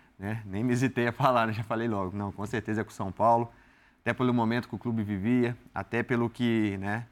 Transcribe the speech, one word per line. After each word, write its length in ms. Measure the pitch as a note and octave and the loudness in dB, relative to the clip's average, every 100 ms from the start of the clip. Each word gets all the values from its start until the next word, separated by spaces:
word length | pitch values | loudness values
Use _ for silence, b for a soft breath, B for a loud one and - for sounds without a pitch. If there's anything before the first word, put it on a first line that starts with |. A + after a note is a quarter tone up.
| b _ | b _
né? 240 | G2 A2 G#2 | -8 -6 -6
Nem 180 | F#2+ | -2
me 100 | B2 | 0
hesitei 340 | A#2+ C3 B2 A#2+ | 2 2 2 0
a 40 | |
falar, 320 | A#2 C#3 B2 A2+ | 2 2 4 2
né? 80 | |
Já 100 | G#2+ | -2
falei 240 | A#2 A2+ A#2 | -4 -2 -2
logo. 300 | G#2 F#2 G2+ | -2 -2 -4
Não, 140 | G2+ | -6
com 140 | F2+ G2+ | -8 -6
certeza 340 | A#2+ G#2+ G#2+ | -6 -2 -4
é 20 | |
com 60 | G#2 | -4
São 220 | - F#2+ | -6 -8
Paulo. 360 | - A2 A#2 A#2 b b b b b | 2 4 4 2 b b b b b
Até 100 | - | -4
pelo 200 | A#2 B2+ | 0 2
momento 340 | A#2+ A2+ A#2 - | 2 2 0 -2
que 80 | G#2+ | -6
o 20 | |
clube 240 | A#2+ A2+ | -4 -2
vivia, 560 | G#2 G2+ G2+ B2 A#2+ B2 - | -2 -2 2 2 2 -2 -10
até 300 | - G2 A2+ | -10 -4 -4
pelo 260 | A#2 A#2+ A#2 | 0 0 0
que, 480 | - A#2+ A2+ G#2+ G2 | 0 2 4 2 0
né, 300 | G2 A2 A#2 | -4 -4 -6